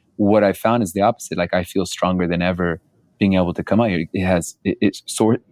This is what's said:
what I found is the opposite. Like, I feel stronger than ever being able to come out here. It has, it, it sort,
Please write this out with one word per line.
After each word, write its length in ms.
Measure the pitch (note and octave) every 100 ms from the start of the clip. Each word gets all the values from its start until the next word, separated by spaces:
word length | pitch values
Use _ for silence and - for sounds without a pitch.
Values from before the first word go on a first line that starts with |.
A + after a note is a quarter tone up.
| _ -
what 260 | G2+ G#2+
I 100 | G2
found 300 | F2+ A2+ A#2+
is 100 | F#2+
the 80 | G2
opposite. 380 | G#2+ - - F2+
Like, 140 | F2 F#2
I 80 |
feel 240 | F2+ G2 F2
stronger 400 | - F#2 F2+ F2
than 160 | F2
ever 360 | F2 F2+ E2+ E2 _ _ _ -
being 160 | G2+
able 200 | F#2 F2 E2
to 80 |
come 160 | - G2+
out 80 | A2+
here. 160 | F2 E2
It 120 | G#2 F#2
has, 300 | F2 - -
it, 140 | F#2+ -
it 200 | G2 - -
sort, 360 | - A2 B2+ _